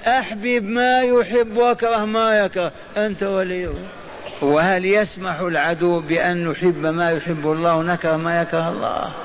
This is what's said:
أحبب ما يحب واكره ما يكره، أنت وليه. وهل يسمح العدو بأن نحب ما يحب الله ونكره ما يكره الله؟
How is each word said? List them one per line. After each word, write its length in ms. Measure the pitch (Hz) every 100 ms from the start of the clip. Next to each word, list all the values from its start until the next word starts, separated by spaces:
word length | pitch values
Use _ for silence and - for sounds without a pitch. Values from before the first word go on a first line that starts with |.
| 226
أحبب 580 | 262 196 214 233 240
ما 360 | 196 233 254 254
يحب 560 | 247 247 190 240 226 214
واكره 480 | 240 233 233 226
ما 340 | 214 220 226 214
يكره، 340 | 196 190 170 - - 208
أنت 260 | 214 180
وليه. 500 | 196 190 185 180 180 165 185 - - - - -
وهل 420 | 143 147 175 185
يسمح 560 | 185 202 208 - 185 156
العدو 600 | 180 160 151 170 175 170
بأن 480 | 156 165 - 175 170
نحب 380 | 143 180 156 160
ما 240 | 165 170
يحب 420 | 165 170 160 151
الله 240 | 156 170 160
ونكره 400 | 165 175 165 160
ما 260 | 165 170
يكره 260 | 170 165 165
الله؟ 440 | 175 113 - - -